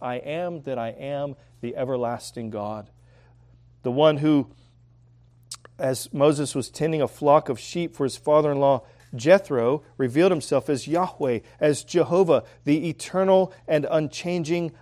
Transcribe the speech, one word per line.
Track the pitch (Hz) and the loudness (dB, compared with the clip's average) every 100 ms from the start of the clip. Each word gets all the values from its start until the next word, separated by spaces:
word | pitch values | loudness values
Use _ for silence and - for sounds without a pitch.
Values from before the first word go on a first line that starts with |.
"I | 127 | -8
am | 123 - 160 175 170 | -8 -8 -8 -8 -8
that | 135 127 | -8 -6
I | 113 | -6
am, | 110 139 143 143 135 _ _ | -8 -10 -8 -8 -12 _ _
the | 120 131 | -8 -6
everlasting | 131 127 120 117 - - 113 | -4 -4 -4 -6 -10 -12 -10
God." | 107 104 107 104 _ _ _ _ _ _ _ _ _ | -8 -8 -10 -14 _ _ _ _ _ _ _ _ _
The | 127 | -4
one | 127 156 147 | 4 4 4
who, | 156 147 127 - _ _ _ _ _ _ _ _ _ - - - | 2 2 0 -10 _ _ _ _ _ _ _ _ _ -20 -20 -4
as | 131 131 - | -4 -2 -6
Moses | 147 143 143 139 | 2 2 2 -2
was | 143 117 | -6 -8
tending | - 156 156 | -4 -2 0
a | 131 | -2
flock | - 143 151 151 | 0 4 4 4
of | 120 | -6
sheep | - 175 170 | -6 -6 -6
for | - | -4
his | 139 - | -4 -4
father-in-law | - 151 151 139 139 131 - _ _ 127 | 2 2 2 2 2 2 -2 _ _ -2
Jethro, | 131 190 196 135 117 147 - - | 4 4 4 0 0 0 -6 -4
revealed | 131 131 185 | -2 2 2
Himself | 165 - 139 139 | 2 0 -2 0
as | 135 143 | -4 -2
Yahweh, | 165 180 - 139 113 - - | -2 -2 -4 -2 -2 -6 -2
as | 151 143 | 0 0
Jehovah, | - 175 135 175 175 135 - - | 0 0 2 2 4 2 0 -8
the | 143 151 165 | -2 0 0
eternal | - - 180 190 190 185 - - | -6 -6 -2 4 4 2 -4 -2
and | 151 139 | -2 0
unchanging | 156 147 - 175 180 151 175 165 - | -2 -2 -6 -6 -4 -2 -4 -4 -10